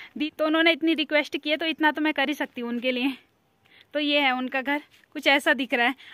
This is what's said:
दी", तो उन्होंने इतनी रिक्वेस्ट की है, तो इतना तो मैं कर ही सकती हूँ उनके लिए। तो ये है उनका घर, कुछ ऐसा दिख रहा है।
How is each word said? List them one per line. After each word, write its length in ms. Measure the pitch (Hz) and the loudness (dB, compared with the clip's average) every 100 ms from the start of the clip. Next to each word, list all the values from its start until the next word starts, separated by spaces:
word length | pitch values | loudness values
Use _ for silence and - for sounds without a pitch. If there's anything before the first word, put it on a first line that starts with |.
| - 226 | -14 -8
दी", 140 | 302 - | -6 -2
तो 80 | 311 | 0
उन्होंने 260 | 320 330 | 2 2
इतनी 220 | 320 320 | 2 0
रिक्वेस्ट 420 | 311 311 294 294 311 | 0 0 0 0 -4
की 140 | 302 | -2
है, 60 | 302 | -2
तो 100 | 330 | -2
इतना 240 | 302 311 | 0 0
तो 120 | 302 | 2
मैं 100 | 302 | -2
कर 140 | 294 269 | 0 -2
ही 60 | |
सकती 260 | 294 285 - | -2 -6 -6
हूँ 80 | 233 | -6
उनके 240 | 240 254 | -4 -2
लिए। 200 | 247 269 262 _ _ _ _ _ - _ | -2 -2 -4 _ _ _ _ _ -20 _
तो 60 | 294 | -4
ये 200 | 294 294 | 0 2
है 100 | 277 | 2
उनका 320 | 254 254 269 | 0 -2 -4
घर, 180 | 262 294 - _ _ | -2 -4 -6 _ _
कुछ 140 | 302 294 | -2 2
ऐसा 260 | 277 320 | 4 4
दिख 200 | 285 262 | 0 0
रहा 120 | 247 240 | 2 0
है। 80 | 269 - | 0 -12